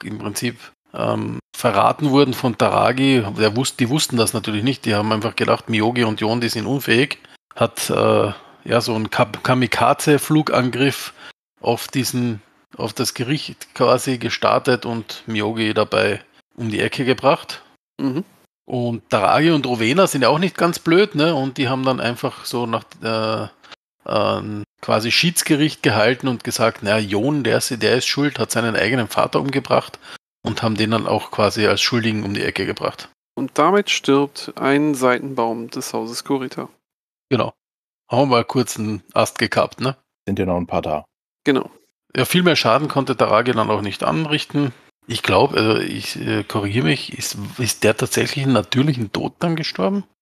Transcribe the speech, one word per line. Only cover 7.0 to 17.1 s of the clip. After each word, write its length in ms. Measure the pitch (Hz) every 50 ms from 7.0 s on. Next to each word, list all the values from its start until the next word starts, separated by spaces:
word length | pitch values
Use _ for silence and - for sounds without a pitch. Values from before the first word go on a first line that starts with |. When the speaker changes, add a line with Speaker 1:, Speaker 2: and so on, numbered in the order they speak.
| 143 147 - - - - - - _ _ -
Speaker 1:
hat, 340 | - 117 113 - - - -
äh, 420 | - - 110 110 110 107 107 104 104 - - - - - -
ja, 160 | - 113 117
so 120 | 110 123 113
einen 160 | 110 110 104
Ka-, 160 | - - 123 110 104 -
Kamikaze-Flugangriff 1700 | - - 127 127 127 113 - - 123 120 143 - - 156 147 135 - - 156 156 156 - - 113 123 127 117 123 135 139 - - - - - - - - - _ _ _ _ _
auf 260 | - 117 117 113 - -
diesen, 540 | - 139 120 - - 127 120 123 110 101 - _ _ _ _ _ - -
auf 160 | 120 113 -
das 200 | - 123 - -
Gericht 600 | - 120 117 151 147 - - 143 - - - -
quasi 440 | - 127 120 123 123 - 139 131 117
gestartet 680 | 120 117 - - - 107 110 127 - 139 123 117 -
und 380 | 117 117 113 104 - - - - -
Miyogi 460 | 113 104 104 107 113 113 110 107 107
dabei 480 | 107 107 101 - 104 104 104 98 101 - _ _ _ _ _ _
um 140 | - 120 110
die 100 | 104 -
Ecke 260 | 107 110 - - 131
gebracht. 580 | 120